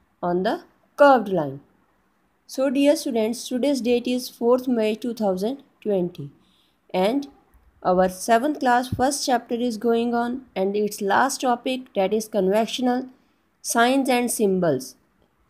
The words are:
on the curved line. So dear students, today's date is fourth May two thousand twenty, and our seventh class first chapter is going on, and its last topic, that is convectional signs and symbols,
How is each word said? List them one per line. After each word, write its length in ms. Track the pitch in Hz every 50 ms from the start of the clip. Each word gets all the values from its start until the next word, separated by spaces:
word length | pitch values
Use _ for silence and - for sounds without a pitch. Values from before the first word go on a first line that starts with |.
| _ _ _ _ -
on 200 | 175 180 180 185
the 200 | 220 294 - - _ _ _ _ _ _
curved 340 | - 294 277 269 240 202 208
line. 300 | 190 175 151 139 135 139 - _ _ _ _ _ _ _ _ _ _ _ _ _ _ _ _
So 220 | - - - 262 277
dear 260 | 247 277 277 285 302
students, 520 | 302 - 302 240 226 214 214 233 240 -
today's 340 | - 254 247 247 285 285 247
date 260 | 214 247 240 240 240
is 220 | 247 247 247 247 -
fourth 380 | - - 240 233 247 254 254
May 280 | 269 247 226 214 214 220
two 180 | 220 - 247 226
thousand 500 | - 220 196 185 185 196 220 277 277 - _ _ _
twenty, 480 | - 214 202 185 175 175 175 - 143 143 - _ _ _ _ _ _ _ _ _ _ _ -
and 340 | 185 185 208 247 285 277 - - _ _ _ _ _ _ _ _ _ -
our 240 | - 185 180 185
seventh 540 | 190 185 - - - 226 233 247 302 294 -
class 260 | 269 247 240 247 254
first 380 | 254 - - 247 269 285 285 -
chapter 300 | - 254 233 254 - 240
is 220 | 226 247 247 220
going 380 | 208 226 233 233 233 233 240 233
on, 300 | 233 240 240 247 254 - - _
and 200 | 196 190 196 196
its 260 | 208 208 202 208 -
last 400 | 208 196 202 226 240 269 269 -
topic, 520 | - 254 240 247 - 269 262 254 254 - -
that 200 | 202 190 190 214
is 160 | 220 214 -
convectional 800 | - 208 190 185 202 214 226 214 - - 247 247 247 254 262 254 - _ _ _ _ _ _ _ _ _
signs 460 | - - - 240 233 247 262 269 262
and 240 | 254 254 247 247 233
symbols, 640 | - - 220 196 190 185 180 165 139 127 - - - _ _ _ _ _ _ _ _ _ _